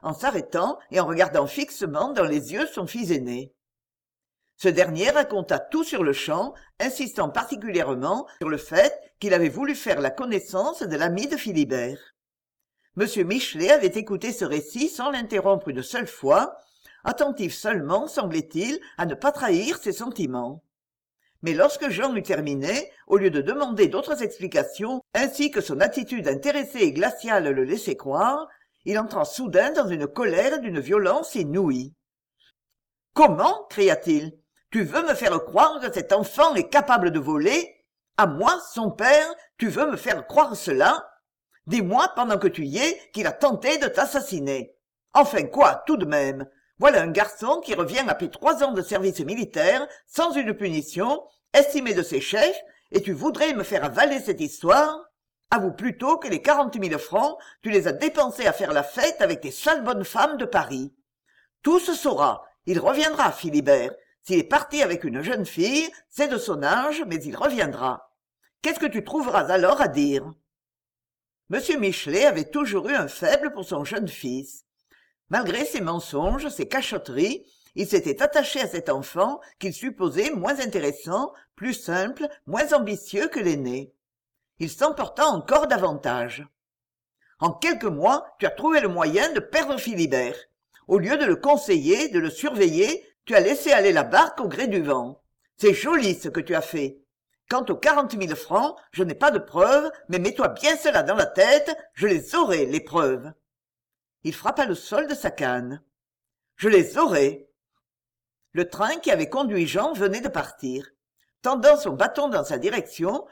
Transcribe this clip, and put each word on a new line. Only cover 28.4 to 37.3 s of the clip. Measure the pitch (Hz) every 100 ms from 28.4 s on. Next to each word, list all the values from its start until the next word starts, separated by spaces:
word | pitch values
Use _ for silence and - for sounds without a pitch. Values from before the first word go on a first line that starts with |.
| 311 _ _ _
il | - 208
entra | 220 202
soudain | 151 - 247 175 240
dans | 320 226
une | 165 147
colère | - 233 170 240 302
d'une | 233 165
violence | 131 208 185 254 320
inouïe. « | 233 151 165 180 127 131 - _ _ _ _ _ _ _ _ _ _ _
Comment ? » | - 302 165 240 403 -
cria-t-il. « | - 196 156 - 151 156 - _ _ _
Tu | 226
veux | 170 285
me | 330
faire | 277 226 165
croire | 160 180 302 302
que | 247
cet | 190 -
enfant | 196 202 - 320
est | 247 170
capable | 285 285 240 180
de | 156
voler ? | 139